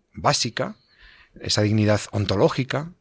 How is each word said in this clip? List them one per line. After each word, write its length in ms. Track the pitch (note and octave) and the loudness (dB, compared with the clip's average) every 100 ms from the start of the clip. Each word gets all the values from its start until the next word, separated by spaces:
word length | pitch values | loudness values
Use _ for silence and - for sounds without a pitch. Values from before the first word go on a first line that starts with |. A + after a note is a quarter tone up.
| _ | _
básica, 600 | - E2 C#3+ A#2+ - D3+ - _ _ - - _ - | -4 0 0 -2 -4 -8 -10 _ _ -20 -20 _ -12
esa 220 | - - | -4 0
dignidad 380 | G#2+ G#2+ G#2 G#2 - | 2 4 4 2 0
ontológica, 800 | G#2 G2 G2 - - C3 B2+ D#3+ - | -4 0 2 2 2 -4 -4 -8 -12